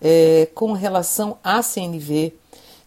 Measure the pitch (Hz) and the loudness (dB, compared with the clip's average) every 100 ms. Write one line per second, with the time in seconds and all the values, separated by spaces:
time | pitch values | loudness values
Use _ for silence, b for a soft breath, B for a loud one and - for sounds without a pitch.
0 | 160 165 160 160 160 - 220 196 196 185 | 2 4 6 4 2 -2 -4 -4 -2 -2
1 | 175 - 208 - 185 220 233 202 175 165 | -2 -4 -6 -6 -4 -2 -2 -6 -8 -8
2 | 147 151 160 - B B B B | -4 -4 -4 -8 B B B B